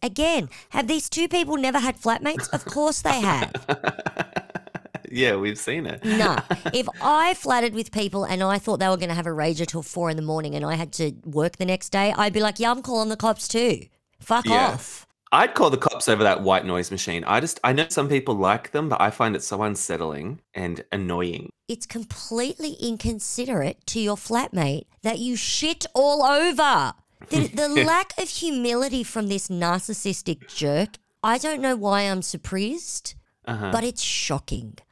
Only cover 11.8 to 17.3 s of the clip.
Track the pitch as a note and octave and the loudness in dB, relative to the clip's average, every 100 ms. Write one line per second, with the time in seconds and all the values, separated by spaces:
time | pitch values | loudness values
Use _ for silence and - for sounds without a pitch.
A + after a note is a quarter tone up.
11.8 | - G3 G3+ - G#3 G3+ G#3+ G#3 A3+ B3 | 0 0 2 2 2 2 0 0 0 0
12.8 | B3+ A#3 A3 G#3+ A3 G#3+ - A3+ A#3+ C3+ | -2 -2 0 0 0 0 -2 0 2 0
13.8 | - _ _ _ - A#3 A#3 A#3 B3+ B2 | -4 _ _ _ 0 0 4 4 4 0
14.8 | - - - _ _ C#3 B3 - D#3+ C3 | -8 -16 -20 _ _ 4 6 6 4 4
15.8 | C#3+ - - G#2+ G#2 F#2 F#2+ F#2 F2+ F2+ | 2 0 2 6 6 6 4 4 4 -2
16.8 | F2 F#2+ - E2+ E2 | -2 -4 -4 -4 2